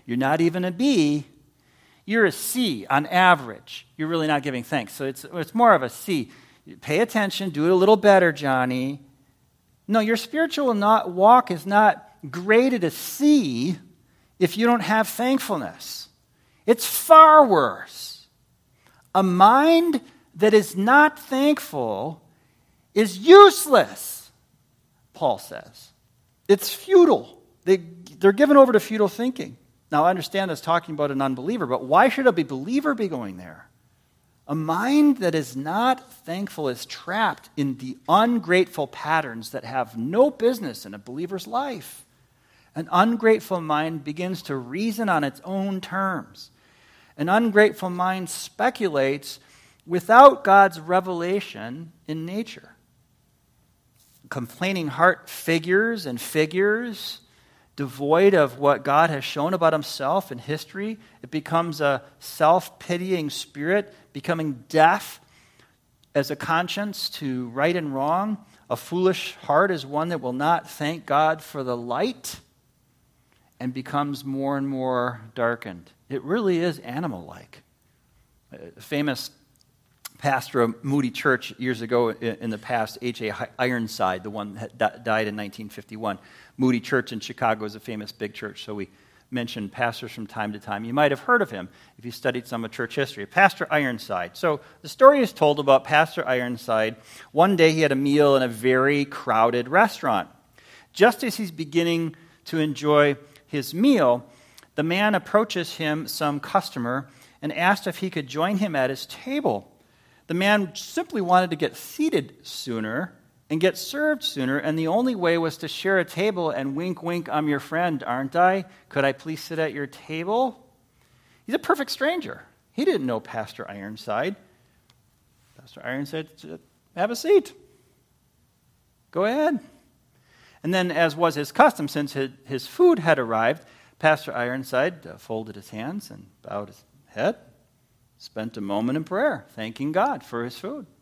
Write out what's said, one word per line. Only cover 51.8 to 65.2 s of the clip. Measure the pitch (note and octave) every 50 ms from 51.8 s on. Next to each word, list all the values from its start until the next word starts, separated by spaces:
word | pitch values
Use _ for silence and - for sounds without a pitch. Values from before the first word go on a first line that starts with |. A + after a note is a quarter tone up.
| E3+ D#3+ - _ _ -
in | D#3 D#3+ D#3+
nature. | E3+ F#3+ G#3+ A3+ - - - - - _ _ _ _ _ _ _ _ _ _ _ _ _ _ _ _ _ _ _ _ _ _ _ _ _ _ _ _ _ _ _ -
Complaining | - C3+ A#2+ A#2+ - - F3+ F#3+ G3 F3+ D#3+ C#3+
heart | B2+ D3 E3+ F#3 E3+ - - -
figures | - - - E3 E3 E3 D#3 F3+ F#3 G3+ A3 A#3 A#3 G#3 E3+
and | C3+ B2 A#2+
figures, | - - - D#3 D#3 D#3 E3+ F#3 G3 G#3 G#3+ A3+ B3 A#3+ G#3 - - - - - _ _ _ _ _ _ _ _ _ _ _
devoid | - C#3+ B2+ A#2 C3+ C#3+ C#3+ D#3+ E3+ G3 G3+
of | G3 E3 D3 B2+ A#2+ C3+
what | C#3+ C#3+ C#3 A2+
God | C3+ C#3 C#3 D3+ E3 D#3+
has | D3+ C3+ C3
shown | - - D3+ C#3+ F3
about | F#3+ E3+ E3 D#3+ D#3+
himself | D3+ D3 - - - C#3 C#3 E3 G3 F#3+ -
in | C3+ B2
history. | - C#3+ D3+ D#3 - - - F#3+ G3+ A3 A3 G#3+ - _ _ _
It | - B2+
becomes | - D#3 - - E3 E3 E3+ E3+ D3+ D3
a | D3 C#3+ C#3 B2+ - - _ _
self-pitying | - - - - D#3 D#3 F3 F#3 - - - - - - F3 F3 F3+ F#3+ F#3 E3+ D#3 C#3+
spirit, | - - - - - C#3+ D3 E3 G3 G#3 G3+ - - _ _ _ -
becoming | C#3 - F3 E3 E3 D#3+ D3+ C3 A#2 - -
deaf | - D#3 D#3 E3 F#3+ G3+ - - - -